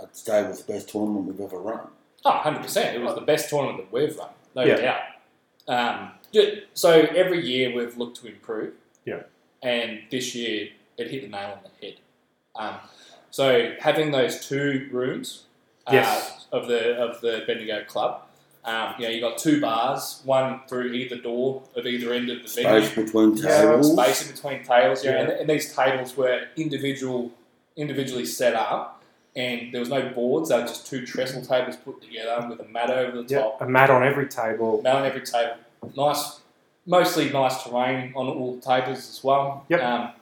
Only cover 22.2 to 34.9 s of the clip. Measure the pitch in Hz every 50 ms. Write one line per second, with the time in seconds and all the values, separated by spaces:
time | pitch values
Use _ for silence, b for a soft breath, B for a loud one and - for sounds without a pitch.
22.2 | 120 123 123 - - - - 120 - 104 110 110 110 - - 113 110 - - 110
23.2 | 110 107 107 - - - - 151 151 151 151 143 147 151 160 - 123 135 135 -
24.2 | - 139 - - - 143 135 - - - 123 123 - - - - - 131 131 131
25.2 | - 156 147 - 156 151 151 143 - - - 143 131 135 131 127 123 - - 139
26.2 | 127 127 123 120 - - - 160 156 151 139 127 135 139 135 - 135 127 127 123
27.2 | 117 117 - - _ _ _ _ _ _ _ 160 147 147 135 143 131 123 123 123
28.2 | 120 - - - 131 120 117 113 113 - 170 185 - - - b b b b b
29.2 | _ _ _ 139 127 123 120 117 - - - 120 120 123 139 135 123 - - 123
30.2 | 120 123 143 160 - - 127 117 120 - - - - - 143 127 123 - - -
31.2 | 127 127 143 127 - - 135 127 123 120 117 - - 139 - - - 110 117 110
32.2 | 113 117 117 120 120 120 110 104 104 - 113 117 120 123 127 127 123 123 123 120
33.2 | 120 123 139 139 127 110 - - 123 127 131 131 135 139 131 123 127 139 143 143
34.2 | 139 - - 123 117 113 110 110 113 113 110 107 123 127